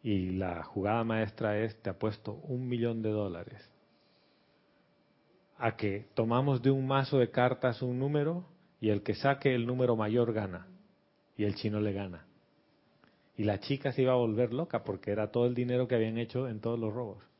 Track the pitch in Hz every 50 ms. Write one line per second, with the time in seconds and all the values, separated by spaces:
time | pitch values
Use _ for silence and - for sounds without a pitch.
0 | _ 110 104 95 92 92 92 95 95 90 87 85 82 - - 101 92 101 110 117
1 | 117 113 113 110 110 104 - - 117 107 104 104 110 113 107 - _ 107 92 -
2 | - 110 107 - - - 107 127 - - 127 123 127 123 123 117 117 120 117 113
3 | 110 110 107 107 104 98 87 82 85 - - - - - _ _ _ _ _ _
4 | _ _ _ _ _ _ _ _ _ _ _ _ _ _ _ _ _ _ _ _
5 | _ _ _ _ _ _ _ _ _ _ _ - 123 113 - - 110 104 98 104
6 | 120 - _ - 113 113 117 123 135 143 139 123 117 135 135 135 135 131 135 135
7 | 135 - - 135 123 113 - - 123 123 127 - - 127 120 - 131 127 123 127
8 | 131 143 147 151 147 156 170 175 180 - - _ _ _ _ _ - 110 107 101
9 | - - 104 - - 139 139 139 - 143 127 120 117 120 127 127 127 123 117 110
10 | 107 107 107 123 120 113 110 110 104 95 90 90 - - - - - _ _ _
11 | _ _ _ _ _ _ _ - 104 104 98 - - 110 104 107 104 104 98 101
12 | 101 95 90 82 - _ _ _ _ _ _ _ _ _ _ _ _ _ _ _
13 | - _ _ _ _ _ _ - 107 107 101 95 - - 139 135 - 143 123 -
14 | 131 131 127 123 120 113 107 107 123 117 117 131 170 170 - 113 - - 98 92
15 | - - 101 104 107 104 - 120 120 123 123 120 123 123 123 123 127 120 123 117
16 | 110 110 113 117 117 113 - 127 135 127 113 107 104 117 117 117 113 107 104 120
17 | 123 107 95 104 - _ _